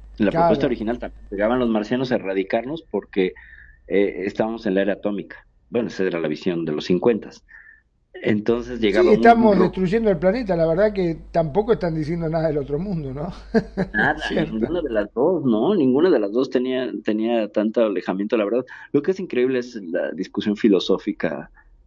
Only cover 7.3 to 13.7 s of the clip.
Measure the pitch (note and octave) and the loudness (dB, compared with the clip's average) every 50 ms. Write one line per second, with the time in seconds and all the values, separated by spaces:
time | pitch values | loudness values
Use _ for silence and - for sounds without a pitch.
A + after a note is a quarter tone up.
7.3 | - - _ - - - - - - _ _ _ _ _ _ _ - - - - | -18 -20 _ -20 -20 -20 -20 -20 -20 _ _ _ _ _ _ _ -14 -6 -2 0
8.3 | A2 G#2 G#2+ A#2 A#2 A#2+ A#2 B2 B2 A2+ A2 G2+ F#2+ G#2+ A#2+ - G#3+ G#3 A#3 A#3 | 0 0 0 0 -2 -2 -2 -6 -4 -2 0 2 4 4 4 6 6 6 6 6
9.3 | A#3 A3+ A#3 G#3+ G3+ F3+ F#3 F3 - F#3+ F#3 E3+ G3 A#3 A3+ G#3 F#3+ D3 F3+ F#3 | 6 6 6 4 4 4 2 2 0 -2 -2 0 0 2 2 2 0 2 2 0
10.3 | G3+ B3+ B3 F#3+ F3 E3 D#3+ E3 D#3+ F3+ G#3+ G#3+ G3+ F#3+ F3+ E3+ D#3+ - - - | 0 0 -2 -2 0 2 2 2 2 2 2 2 2 0 -2 -2 -2 -6 -8 -4
11.3 | - E3+ E3 D3+ C3 G3 A3+ A#3 G#3 D3+ F#3 E3 D#3+ D#3+ D3+ C#3+ F3 E3+ E3 D#3 | -2 -2 0 0 0 0 2 2 0 0 0 -2 -2 -2 -4 -4 -4 -4 -2 -2
12.3 | D#3+ D#3+ D#3+ E3 D3 D3 C#3 C3+ C#3+ D3 F#3 G#3 F#3 E3 C#3+ C3+ B2+ C#3+ D#3 F#3+ | -2 0 0 0 0 -2 -2 -4 -4 -4 -4 -4 -6 -6 -6 -6 -8 -8 -8 -10
13.3 | - - - - - A3 G3 - | -10 -12 -6 0 0 0 0 -2